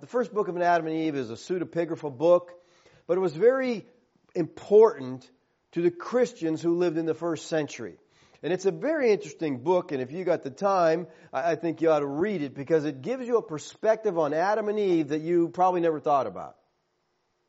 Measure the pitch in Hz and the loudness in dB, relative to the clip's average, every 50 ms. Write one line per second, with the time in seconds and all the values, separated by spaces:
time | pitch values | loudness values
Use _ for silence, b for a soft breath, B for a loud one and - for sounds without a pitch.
0 | - - - 247 240 - 190 208 202 180 170 175 175 175 175 170 160 160 160 160 | -14 -6 -4 -2 -2 -2 -2 -2 -2 -2 -2 0 2 4 4 4 2 0 -2 -2
1 | 160 160 143 139 127 107 117 113 - - 185 180 160 - - 165 170 156 165 135 | -2 -2 -2 -2 -4 -6 -8 -10 -8 -6 -4 -4 -4 -4 -2 -4 -4 -2 -4 -6
2 | - 147 131 120 151 170 175 175 175 - - b b b b b b b b b | -8 -8 -4 0 4 4 4 4 2 -2 -12 b b b b b b b b b
3 | b - 175 185 190 175 143 160 180 240 262 269 262 254 233 190 - - _ _ | b -2 -2 0 0 -2 0 4 4 4 4 4 2 -2 -2 -4 -8 -12 _ _
4 | _ _ _ _ _ _ - 185 165 151 - - - - 196 214 226 214 151 139 | _ _ _ _ _ _ -4 -4 -4 -4 -6 -12 -2 4 8 8 8 8 6 2
5 | 131 127 131 127 - - _ _ _ _ _ _ _ _ - 165 170 175 170 - | -6 -10 -10 -12 -14 -18 _ _ _ _ _ _ _ _ -4 0 0 0 0 -2
6 | - - 220 247 247 - - - 165 160 160 151 160 170 170 175 180 175 156 165 | -4 -2 0 2 2 0 0 -4 -4 -4 -4 -2 0 0 0 2 2 0 0 0
7 | 165 160 156 160 165 170 160 139 - - 165 156 147 135 - - 117 95 85 - | -2 -2 -2 -2 -4 -4 -4 -6 -4 -4 -2 -2 -2 -4 -6 -10 -12 -14 -14 -16
8 | _ b b b b b b b - 151 180 180 185 196 170 156 202 285 330 311 | _ b b b b b b b -4 -4 -4 -2 0 -2 -2 0 -2 -2 0 2
9 | 262 226 208 - - 156 - - 165 151 139 120 120 170 185 180 175 - 151 131 | 2 2 2 2 0 -6 -10 -6 -4 -4 -4 -2 0 2 2 2 0 0 -4 -4
10 | 127 120 147 180 185 180 165 143 - 139 123 - 196 202 196 185 170 160 160 175 | -4 -6 -8 -4 -2 -2 -2 -2 -2 -8 -8 -4 -2 0 2 4 4 4 2 0
11 | 175 170 B B B B - 131 147 170 165 - 170 165 156 - 156 160 156 147 | -2 -6 B B B B -6 -4 -2 -2 -2 -2 -2 -4 -4 0 2 4 4 4
12 | 143 143 139 151 180 220 208 170 143 139 120 139 139 131 165 160 143 156 143 131 | 2 -2 -2 -2 -2 -2 -2 -4 -4 -6 -8 -10 -2 0 2 2 2 0 -4 -6
13 | 127 175 254 262 247 226 247 220 - - 160 147 - - - - - 214 220 220 | -6 -6 -6 -6 -2 -2 0 0 0 -4 -8 -12 -12 -14 -12 -2 0 0 0 2
14 | 220 214 175 165 160 147 147 160 175 196 214 220 214 208 208 214 208 190 175 165 | 0 -2 0 0 0 0 0 0 0 0 0 0 -2 -2 -2 0 0 2 2 2
15 | 156 135 151 156 156 165 175 170 170 160 - 180 180 185 180 180 170 165 160 147 | 0 0 -2 -4 -2 0 2 2 2 0 0 2 2 2 2 2 2 0 0 0
16 | - 156 143 139 123 107 90 90 80 65 - _ _ _ _ _ _ _ _ _ | 0 0 2 2 0 -2 -6 -10 -12 -14 -16 _ _ _ _ _ _ _ _ _
17 | _ _ _ _ _ _ _ _ _ | _ _ _ _ _ _ _ _ _